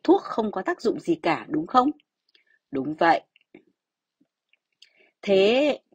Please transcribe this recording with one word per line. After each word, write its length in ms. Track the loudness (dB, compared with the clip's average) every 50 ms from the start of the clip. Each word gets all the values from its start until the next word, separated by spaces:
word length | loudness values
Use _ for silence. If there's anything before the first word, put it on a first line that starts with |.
| 2
thuốc 180 | 2 2 2
không 300 | 0 -4 -6 -6 -6 -4
có 100 | -6 -6
tác 200 | -6 -6 -6 -4
dụng 180 | -4 -4 -4 -2
gì 160 | -2 -4 -4
cả 300 | -2 -2 -4 -4 -4 -6 -6
đúng 180 | -6 -6 -4
không? 240 | 0 2 2 2 2 0 _ _ _ _ _ _ _ _ _ _ _ _ _ _ _
Đúng 240 | -8 -8 -6 -6 -2
vậy. 260 | 0 2 2 2 2 -2 _ _ _ _ _ -20 -20 _ _ _ _ _ _ _ _ _ _ _ _ _ _ _ _ _ _ _ _ _ _ _ _ _ _ _ _ _ _ _ _
Thế 580 | -2 2 2 4 4 4 2 2 0 0 -2 -4 _ _ _